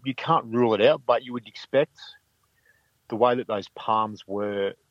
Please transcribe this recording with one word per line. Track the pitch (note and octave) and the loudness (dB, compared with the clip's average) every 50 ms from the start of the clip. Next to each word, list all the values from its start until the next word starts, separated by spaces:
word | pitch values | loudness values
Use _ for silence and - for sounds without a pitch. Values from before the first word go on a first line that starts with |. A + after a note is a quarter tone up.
| - | -6
you | C3+ B2+ | -8 -8
can't | - - - E3 D#3 - | -6 -2 0 0 0 0
rule | A2+ A2+ A#2+ B2 A#2 A2 | -2 0 2 2 2 4
it | G2 | 4
out, | G#2 C3+ D#3 - - | 4 4 4 2 0
but | - A#2+ A#2 B2+ | 0 0 0 -2
you | B2 A#2+ | -6 -12
would | B2 A#2+ - | -12 -12 -12
expect | - - - - - C3+ D3+ - _ - - - - - _ _ _ _ _ _ _ _ _ _ _ _ _ _ _ _ _ - | -20 -20 -10 -2 0 0 0 0 _ -20 -20 -20 -20 -20 _ _ _ _ _ _ _ _ _ _ _ _ _ _ _ _ _ -8
the | A#2+ | -2
way | G#2+ A#2 B2 B2 | 2 2 2 2
that | B2 A#2 - | 0 -2 -4
those | A2 G2+ F#2+ - | -4 -6 -6 -10
palms | - - - - A2 A2 A2 G#2+ G#2+ G2 - | -16 -10 -4 -2 0 0 0 -2 -4 -12 -12
were | - G2 G#2 G#2 G#2 G2+ G2+ G2 G2 - _ _ _ | -8 -6 -6 -4 -4 -2 -2 -2 -4 -4 _ _ _